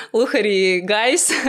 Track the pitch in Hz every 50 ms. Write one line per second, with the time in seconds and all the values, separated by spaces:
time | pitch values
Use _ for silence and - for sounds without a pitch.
0 | - - - 226 254 247 - 247 208 214 196 190 190 185 185 180 180 190 208 214
1 | 226 254 294 339 - - - 277 254